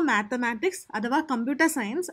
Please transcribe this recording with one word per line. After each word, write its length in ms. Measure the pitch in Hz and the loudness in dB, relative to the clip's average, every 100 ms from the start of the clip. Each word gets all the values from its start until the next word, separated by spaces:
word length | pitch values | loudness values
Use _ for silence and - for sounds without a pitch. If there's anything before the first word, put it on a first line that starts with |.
| 311 | 4
മാത്തമാറ്റിക്സ് 760 | 214 208 247 240 226 359 359 - 214 | 2 0 -2 -2 0 -2 -2 -8 -4
അഥവാ 200 | 226 277 320 | 0 0 0
കമ്പ്യൂട്ടർ 360 | 247 233 285 320 | -2 0 2 2
സയൻസ് 380 | 285 208 285 359 | 2 -2 -4 -4